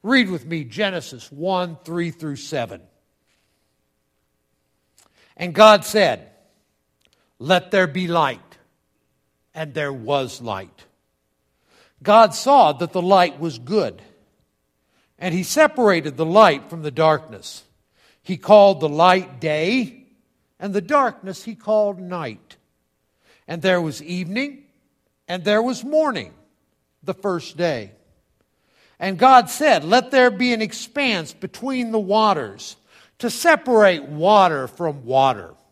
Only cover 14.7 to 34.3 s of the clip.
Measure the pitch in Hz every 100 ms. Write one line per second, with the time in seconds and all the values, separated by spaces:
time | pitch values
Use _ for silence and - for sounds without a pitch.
14.7 | _ _ _ _ _ 185 175 180 294 302
15.7 | 302 220 175 151 131 160 190 208 143 -
16.7 | 170 151 135 160 151 - 104 - - _
17.7 | _ _ _ _ _ - 185 - 208 202
18.7 | 170 156 147 180 185 185 131 160 151 170
19.7 | 254 226 - _ _ _ _ _ _ 196
20.7 | 196 175 294 254 - 190 180 - 208 -
21.7 | 214 208 190 180 180 143 107 _ _ _
22.7 | _ _ _ _ _ _ _ _ 165 185
23.7 | 180 160 - 151 180 175 208 285 285 _
24.7 | _ _ _ _ _ _ 180 175 208 240
25.7 | 254 247 302 302 202 92 _ _ _ _
26.7 | _ _ _ - 185 202 180 - 143 170
27.7 | 127 98 _ _ _ _ _ _ _ _
28.7 | _ _ _ 185 185 254 262 - - 294
29.7 | 196 151 233 254 269 247 196 247 233 214
30.7 | - - 294 269 196 156 - - - 254
31.7 | 262 233 220 190 208 220 180 113 98 -
32.7 | - _ _ _ _ 240 - 339 302 254
33.7 | 233 202 170 139 151 175